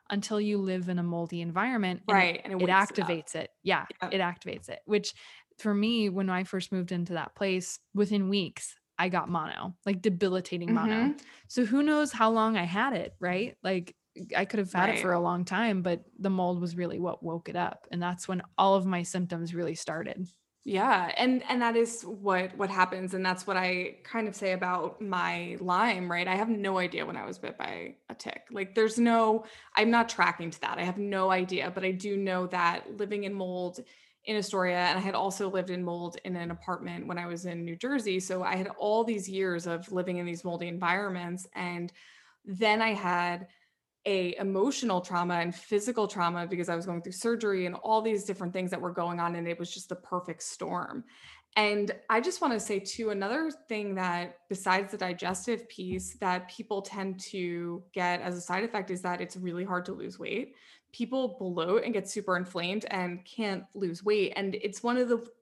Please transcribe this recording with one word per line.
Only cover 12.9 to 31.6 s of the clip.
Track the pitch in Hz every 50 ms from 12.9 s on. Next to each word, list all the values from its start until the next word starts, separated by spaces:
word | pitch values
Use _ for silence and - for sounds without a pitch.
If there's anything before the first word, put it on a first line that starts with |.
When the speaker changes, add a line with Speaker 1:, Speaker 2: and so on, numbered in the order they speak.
Speaker 1:
it, | 254 170 - - - -
right? | 185 180 180 185 220 254 - _
Like, | - 185 190 180 175 - - _ _ _ _ - - - -
I | - 196
could | 202 - 214
have | 196 185
had | - 180 180 208
it | 208 -
Speaker 2:
Right. |
Speaker 1:
for | - 185
a | 175 175
long | 175 175 175 175 180
time, | - 190 190 233 233 202 185
but | 175 185 175 170 - - _ -
the | 185 196
mold | 190 185 180 175 180 175
was | 175 175 170
really | 175 175 170 - -
what | 175 175 - - -
woke | 165 165 170 - -
it | -
up. | 175 175 - - - - -
And | - 175
that's | 175 175 180 180 - -
when | 190 180 - - _
all | - 190 196 196
of | 196 180
my | 190 185 175
symptoms | 170 175 - 185 180 175 175 165 170 170 175
really | 170 175 - 160
started. | 160 - - 156 160 - - - - 185 175 - _ _ _ _ _ _
Speaker 2:
Yeah. | - 202 190 208 262 233 185 180 170 - -
And, | 247 254 254 254 -
and | - 262 247
that | 240 233 226
is | 233 233 226 - - -
what, | 180 220 196 196 202 185 185 185 185 190
what | - 202 190
happens. | 196 190 185 180 190 190 185 185
And | 190 185 190
that's | 185 180 185 -
what | 202 190 185
I | 185 180 180 180 180 - - -
kind | - - - 233 220 208
of | 190
say | - 202 190
about | 185 185 185 180 180 180 160 - - -
my | 220 196 185 180 175 175 175 175 175 175 175 170
Lyme, | 185 180 180 185 220 240 208 180 180 175
right? | 175 175 180
I | 185 185
have | 190 220 226
no | 226 208 196 196 190 185
idea | 180 175 175 170 151
when | 160 165 -
I | 98
was | - - -
bit | - - - -
by | - - 98 87 85 - - _ _ -
a | -
tick. | - - - - - - -
Like, | 240 202 190 190 190
there's | 226 220 220 220 240
no, | 233 233 233 226 226 220 220 226 220 - - - - - _
I'm | - 220 233
not | 233 233 226 233
tracking | - - 175 175 170 - 170 165
to | 165 -
that. | - - - -
I | 175
have | 180 185
no | 202 202 202 196 190 190 190
idea, | 185 185 185 185 185 175